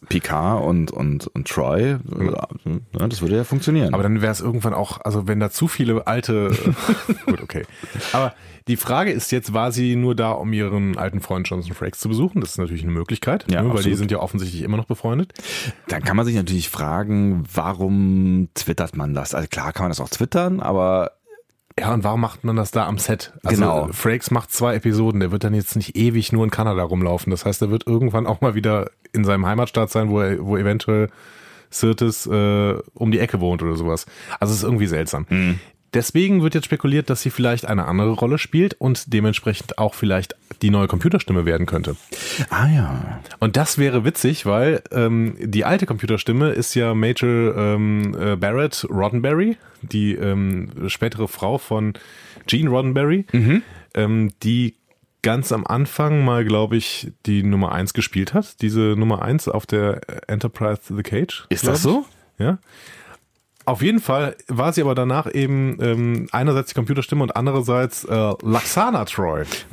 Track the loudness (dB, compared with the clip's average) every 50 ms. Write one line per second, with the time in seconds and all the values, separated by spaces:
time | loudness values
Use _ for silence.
0 | -6 -2 -2 -2 0 0 -2 0 0 0 0 0 2 2 2 2 0 0 -2 -2
1 | -2 -2 -2 -2 -4 -8 -8 -8 -8 -4 -2 -2 0 2 2 2 2 0 0 -4
2 | -6 -8 -4 -2 -2 -2 -2 -4 -6 -8 -10 -10 -6 -6 -6 -6 -6 -8 -4 -2
3 | -2 -2 -2 -2 0 0 0 0 0 0 -2 0 0 2 2 2 2 2 2 0
4 | 2 2 2 2 2 0 -2 -2 -2 -2 -2 0 -2 -2 -2 -2 -4 -4 -8 -8
5 | -4 -2 -2 0 0 0 0 0 0 -2 0 -2 -2 -2 0 0 0 2 0 0
6 | 0 -2 -2 -2 -2 0 0 0 2 2 0 2 2 0 0 2 0 0 0 0
7 | 0 -2 -4 -2 0 -2 -2 -2 -4 -8 -8 -8 -8 -8 -14 -18 -18 -12 -10 -10
8 | -6 -2 0 0 0 -2 -4 -10 -18 -20 -20 -12 _ -4 -2 -2 -2 -2 0 0
9 | 0 0 -2 -4 -2 -2 -2 -2 -2 -2 -2 -2 0 0 0 0 0 0 2 2
10 | 2 0 0 0 0 0 -2 -2 -2 -2 -2 -2 0 0 0 0 0 0 -2 -2
11 | -4 -4 -4 -6 -4 -4 -4 -4 -4 -4 -6 -6 -6 -8 -8 -6 -8 -8 -6 -6
12 | -4 -2 0 0 0 0 0 -2 -4 -4 -4 -6 -4 -4 -4 -4 -4 -4 -4 -4
13 | -4 -4 -6 -4 -2 -2 -2 -2 -2 -2 0 0 0 0 0 0 2 0 0 0
14 | 0 -2 0 -2 -2 -2 -4 -4 -4 -6 -6 -6 -4 -2 -2 -2 -2 -4 -6 -4
15 | -2 -2 -2 -2 -2 -4 _ -14 -12 -10 -10 -8 -8 -8 -10 -12 -10 -8 -6 -4
16 | -2 0 0 2 2 2 2 0 0 0 -2 -2 -2 -4 -6 -6 -4 -2 -2 -2
17 | -2 0 0 2 2 2 2 0 -2 -4 -4 -4 -4 -4 -2 -2 0 0 2 2
18 | 2 2 4 4 4 4 2 2 0 -2 -4 -6 -6 -4 -2 -2 -4 -4 -4 -4
19 | -4 -2 -2 -4 -4 -4 -4 -4 -4 -4 -6 -6 -6 -6 -4 -4 -4 -2 -2 -4
20 | -6 -8 -4 -4 -2 0 0 0 0 0 -2 -2 -2 0 0 2 2 2 2 2
21 | 0 -2 -6 _ _ _ -20 -20 _ _ _ _ _ _ -6 -4 -2 0 0 0
22 | 0 0 0 0 0 -2 -4 -6 -4 -2 0 0 -2 0 0 -2 0 0 -2 -2
23 | -2 -2 -2 -2 -4 -12 -16 -6 -2 0 2 2 2 2 2 0 -2 -2 -6 -2
24 | 0 0 0 0 0 -2 -2 -2 -2 -4 -2 0 0 2 2 2 2 2 4 4
25 | 4 4 2 2 2 0 0 0 0 0 0 0 0 0 -2 -2 -4 -4 0 2
26 | 2 4 4 2 2 2 2 2 2 2 0 0 0 0 2 0 0 0 0 2
27 | 2 2 0 0 0 -2 -2 0 0 -2 0 0 0 0 0 0 0 0 2 2
28 | 2 2 2 2 0 0 0 2 2 2 2 2 2 2 2 0 0 -4 -8 _
29 | _ -4 -2 0 2 2 2 2 2 2 2 0 0 0 0 0 0 2 2 0
30 | 2 2 2 2 2 0 0 -2 -2 0 0 2 2 2 0 0 0 2 2 2
31 | 2 0 -4 -12 -20 -20 -20 -20 -20 -20 -20 -20 -20 _ -4 0 2 2 2 2
32 | 2 0 0 -2 -4 -2 0 2 2 4 4 2 2 2 0 -2 -6 -12 _ -2
33 | 0 2 2 2 2 0 0 0 0 0 0 0 0 -2 -2 -2 -2 -2 -2 -2
34 | -6 -10 -18 -20 -14 -14 -6 -2 -2 0 0 0 0 0 2 2 2 0 0 -2
35 | -2 -4 -4 -6 -4 -2 0 0 2 2 0 -2 -6 -12 _ _ _ _ -2 -2
36 | -2 2 2 2 2 4 4 4 2 2 0 0 0 -2 -2 0 2 2 2 2
37 | 2 0 -2 -2 -2 -4 -2 2 2 2 2 0 -2 -2 -2 0 0 0 0 2
38 | 2 2 2 2 0 0 0 0 -2 0 2 2 2 2 0 0 0 0 0 0
39 | -2 0 0 2 2 2 0 0 -2 -2 -2 -2 -6 -10 -4 -2 -2 -2 0 -2
40 | 0 0 0 0 0 -4 -10 -16 _ _ -6 0 2 4 4 4 4 2 2 2
41 | 2 2 2 2 2 2 0 2 2 2 2 2 0 0 -2 -2 -2 -4 -6 -8
42 | -12 -16 -14 -12 -10 -8 -6 -6 -4 -2 0 2 4 4 4 4 2 2 -2 -4
43 | -6 -8 -10 -12 -14 -18 -4 -2 -2 0 2 0 0 0 2 2 2 2 2 2
44 | 2 0 0 2 0 0 0 0 0 0 2 4 4 2 2 0 -4 -4 0 0
45 | 2 2 2 2 2 0 -2 -6 -6 0 0 0 2 2 2 2 2 -2 -2 -4
46 | 0 0 0 0 2 0 2 2 2 2 2 0 -2 0 0 0 2 2 2 2
47 | 2 2 2 2 2 2 2 4 2 2 2 2 0 2 2 2 2 2 2 0
48 | 0 -2 -2 -2 -2 -2 0 0 0 0 0 0 0 -2 -2 -6 -6 -4 0 0
49 | 0 2 0 0 0 0 2 2 2 0 -2 -4 -8 -18 -20 -18 -12 -4 -2 0
50 | 0 0 0 0 -2 0 0 0 0 0 0 -2 -4 -8 -8 -8 -6 -6 -4 -2
51 | -2 -4 -2 -4 -4 -4 -4 -4 -2 -2 -2 -2 -2 -2 -2 0 0 -2 -4 -6
52 | -12 -20 -20 -20 -20 -20 -20 -12 -2 0 0 2 2 2 2 2 2 2 2 2
53 | 2 2 2 2 0 2 2 4 4 6 4 2 0 -4 -12 -20 -20 _ -2 0
54 | 0 2 2 2 2 0 -2 _ 0 0 2 2 0 0 -4 _ _ _ _ _
55 | _ _ _ _ 0 0 0 0 0 0 -2 -2 0 0 0 0 0 0 0 0
56 | 0 2 4 4 4 4 4 2 2 2 2 2 2 2 0 0 0 -2 -6 -8
57 | -10 -12 -14 _ -2 0 2 2 2 2 2 2 2 0 0 -2 -2 -2 -2 -4
58 | -4 0 0 -2 -2 2 0 0 0 -2 -4 -4 -2 0 2 2 4 4 4 2
59 | 2 2 2 0 0 0 0 0 0 -2 -2 -2 -2 0 0 0 2 0 -2 -4
60 | -8 -12 -14 -12 -6 -4 -2 -2 -2 -4 -2 -2 -2 0 0 -2 -6 -6 -6 -6
61 | -4 -2 -2 -2 -2 -2 -6 -12 -6 -6 -4 0 2 2 2 2 2 2 2 2
62 | 0 -4 -12 _ _ _ _ -2 0 0 0 -2 -6 _ -20 -20 -20 -20 -20 -20
63 | -20 -20 -20 -20 _ _ _ _ _ _ _ _ _ -2 0 2 2 2 2 2
64 | 2 0 0 0 0 -2 -4 -10 -10 -4 -2 0 0 2 2 2 2 2 2 2
65 | 2 2 0 0 -2 -2 -2 0 0 2 2 2 0 0 0 0 0 0 2 2
66 | 2 0 0 -2 -2 -2 -2 0 2 2 2 2 0 -2 -2 -2 0 0 0 -2
67 | -2 0 0 0 0 0 -2 -2 0 0 0 0 0 2 2 2 2 0 -4 -8
68 | -6 -2 0 0 2 0 0 -2 0 0 0 0 0 0 0 2 2 2 2 0
69 | -2 -4 -4 -2 -2 0 0 -2 -4 -6 -8 -10 -10 -8